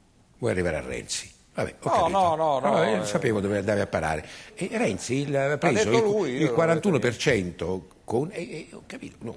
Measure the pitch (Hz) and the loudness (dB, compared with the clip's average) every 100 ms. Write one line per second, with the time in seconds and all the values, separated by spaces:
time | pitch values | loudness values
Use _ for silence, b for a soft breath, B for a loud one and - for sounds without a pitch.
0 | _ _ _ - 120 92 87 76 65 - | _ _ _ -4 -2 0 0 -2 -6 -8
1 | - - - - _ - - - - 233 | -8 -10 -10 -20 _ -6 -6 -4 0 2
2 | 165 196 175 156 160 131 131 185 175 107 | 4 4 4 4 2 2 2 4 2 0
3 | 107 104 131 107 98 104 98 101 101 92 | -2 0 0 0 0 0 0 0 0 0
4 | 78 78 B B B - 190 220 226 92 | 0 -2 B B B -8 -6 -2 -2 -2
5 | - 135 143 139 139 147 170 208 107 233 | -2 -2 0 0 0 2 2 4 4 4
6 | 214 208 151 127 151 120 165 165 202 139 | 4 2 0 0 2 2 2 2 2 2
7 | 123 110 147 110 87 80 85 92 - - | 0 0 2 2 0 -4 -6 -6 -8 -20
8 | - 117 160 190 - - - - - - | -4 -4 -4 -8 -10 -12 -14 -18 -16 -14
9 | - - 117 | -14 -14 -14